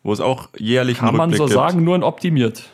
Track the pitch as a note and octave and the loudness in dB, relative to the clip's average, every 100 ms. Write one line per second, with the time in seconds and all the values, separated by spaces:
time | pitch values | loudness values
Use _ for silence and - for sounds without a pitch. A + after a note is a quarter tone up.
0 | G2+ G#2 - C3 - - A2 B2 B2+ A#2+ | -4 -2 -2 -4 -8 -10 0 0 0 0
1 | A#2 - E3 D3+ C#3+ G#2+ D#3 F3+ E3 F3+ | 0 2 0 2 2 2 2 2 2 2
2 | D3 - F3+ D3+ A2+ - - | -2 -4 -2 0 0 -4 -20